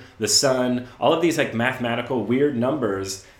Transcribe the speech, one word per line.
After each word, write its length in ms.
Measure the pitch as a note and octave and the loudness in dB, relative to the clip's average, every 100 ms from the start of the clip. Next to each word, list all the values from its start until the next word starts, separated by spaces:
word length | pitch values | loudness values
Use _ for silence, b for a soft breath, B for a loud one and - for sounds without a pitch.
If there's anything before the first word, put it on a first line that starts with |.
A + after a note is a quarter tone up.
| B - | B -6
the 80 | G#2+ | -2
sun, 600 | - C#3 B2+ B2 B2 B B | 2 2 2 0 -2 B B
all 100 | B2+ | 2
of 100 | E3 | 4
these, 160 | E3+ D#3 | 2 2
like, 160 | A#2+ | -2
mathematical 720 | A2+ B2 A#2+ A#2 A#2 - C3 | 0 -2 -2 -2 -4 -2 -2
weird 320 | G2+ B2+ D3 A#2+ | 0 2 2 2
numbers 720 | B2+ D3 A2 G2 F#2+ - B B | 0 0 -2 -2 -4 -8 B B